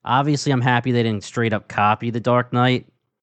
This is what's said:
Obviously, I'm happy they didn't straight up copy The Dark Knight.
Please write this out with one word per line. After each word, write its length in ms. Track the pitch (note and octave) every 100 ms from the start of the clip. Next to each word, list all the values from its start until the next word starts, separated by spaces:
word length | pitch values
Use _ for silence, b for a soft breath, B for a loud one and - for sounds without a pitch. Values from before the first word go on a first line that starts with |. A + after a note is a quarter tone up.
| -
Obviously, 460 | B2+ C#3+ C#3+ C#3+
I'm 100 | B2+
happy 300 | B2+ B2 B2
they 120 | A#2+
didn't 200 | A2+ G#2
straight 300 | - B2 A2+
up 140 | G#2 -
copy 420 | - G#2 G#2+ A#2
The 100 | A#2
Dark 340 | B2 A#2+ A#2+
Knight. 320 | B2 B2 B2+ - _ _ _